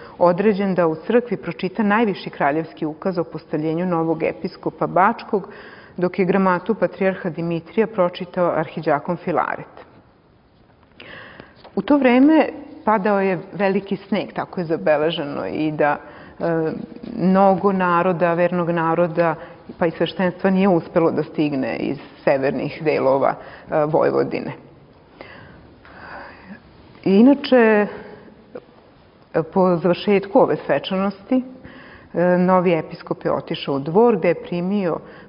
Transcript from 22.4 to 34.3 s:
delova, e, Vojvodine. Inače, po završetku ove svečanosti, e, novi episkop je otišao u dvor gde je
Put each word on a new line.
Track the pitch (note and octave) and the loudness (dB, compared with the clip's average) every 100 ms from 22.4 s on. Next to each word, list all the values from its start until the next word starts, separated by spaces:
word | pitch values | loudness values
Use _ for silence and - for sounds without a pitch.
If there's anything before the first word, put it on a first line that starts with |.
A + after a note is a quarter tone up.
| C3+ C#3 D3 - | 0 -2 -6 -4
delova, | D#3 B2 C3 C3+ A#2 - - - - | 0 2 2 2 2 0 -8 -18 -4
e, | D#3 D3+ | -2 0
Vojvodine. | D3+ C#3 C3+ C#3 - D3+ C3+ - - - - - - - - - - - - - - - - - - F#3 G#3 - - - - | 2 2 0 -2 -4 -8 -12 -18 -20 -20 -20 -20 -20 -20 -20 -20 -20 -20 -20 -20 -20 -18 -18 -18 -20 -20 -20 -20 -20 -20 -6
Inače, | - G3 B3+ C#4 - B3+ A3 G#3 G3+ - - - - - - - - - _ _ _ _ _ - D#3 | 2 6 8 6 4 4 6 4 0 -6 -16 -20 -20 -20 -20 -20 -20 -20 _ _ _ _ _ -4 -2
po | G3 F#3 E3+ | 2 2 2
završetku | F3 F3 - G3 G3 C4 | 0 0 2 0 2 4
ove | D3+ D3+ - | 4 2 0
svečanosti, | C#3+ - F#3+ G3 G3 - B3+ B3+ - - - - - - | -2 -2 -4 -4 -4 -2 -2 -2 -14 -20 -20 -20 -20 -10
e, | E3+ F3+ F3+ | -2 2 2
novi | F3+ F#3 F3+ | 4 4 2
episkop | D#3+ - - - E3 D#3 | 0 -4 -12 -10 -6 -4
je | |
otišao | D3 - E3 - C#3 | -4 -6 -8 -4 -4
u | |
dvor | D3 F3+ A#3+ G3+ | 0 4 4 4
gde | |
je | F3 | 0